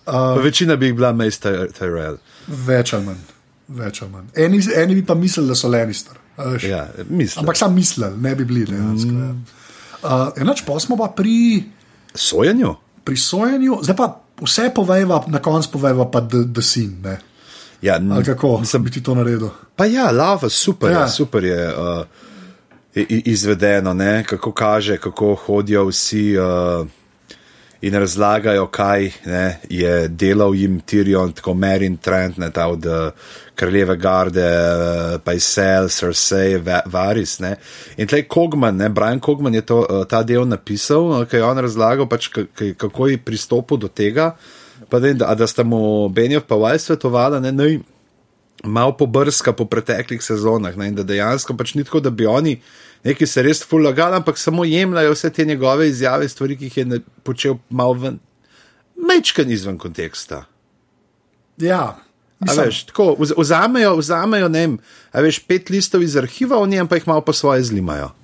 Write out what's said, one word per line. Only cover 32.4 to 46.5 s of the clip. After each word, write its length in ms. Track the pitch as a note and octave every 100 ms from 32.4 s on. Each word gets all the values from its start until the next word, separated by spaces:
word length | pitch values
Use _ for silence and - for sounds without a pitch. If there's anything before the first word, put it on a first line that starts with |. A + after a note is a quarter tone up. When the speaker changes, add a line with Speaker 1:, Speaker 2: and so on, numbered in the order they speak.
| E2+
Speaker 2:
ta 200 | E2+ E2+
od, 160 | E2+
uh, 240 | E2 E2 D#2+ - - - -
kraljeve 440 | - F#2 G2 F#2 F2+
garde, 480 | F#2 F#2 F#2 F2+
uh, 340 | F2 E2+ E2+ F2 E2+ E2+ E2+ E2+
Pycelle, 720 | - F2 - - F#2+ F#2+ F#2
Cersei, 680 | - F2+ E2+ - G2 G2 F#2+
Va-, 280 | E2+ F2+
Varys, 540 | - F2+ F#2+ A2 F#2+ -
ne. 180 | F#2 G2+ - - -
In 120 | - G#2+
tlej 160 | D3 -
Cogman, 500 | - E3+ D3+ A#2+ F#2+
ne, 100 | G#2+
Brian 300 | G#2 G#2+ B2+
Cogman 340 | C3 C#3+ C#3+
je 100 | A2+
to, 180 | A2 A#2
uh, 240 | A#2 G2
ta 180 | F#2+ A2+
del 220 | A2+ A#2+
napisal, 580 | B2 G2+ - G2+ - D3
no, 140 | E3+ C#3
ko 120 | A#2+
je 80 | B2
on 160 | A2+ C3
razlagal, 480 | B2 A2 A2+ C3+ C3
pač, 220 | A#2 -
k-, 180 | - G2+
k-, 220 | - G#2 F2+
kako 320 | G#2+ - C3+
je 100 | C3
pristopil 580 | - A2 - A#2+ A#2+ C#3
do 100 | G2+
tega, 420 | - G#2 A#2+ D#3+ E3 - - - -
pa 140 | - B2
da, 120 | C3+ C3+
a 100 | A#2
da 120 | G#2+ A2+
sta 180 | -
mu 180 | A#2 A#2 G#2+ G#2+ G#2
Benioff 400 | F#2+ A#2+ D3
pa 80 | -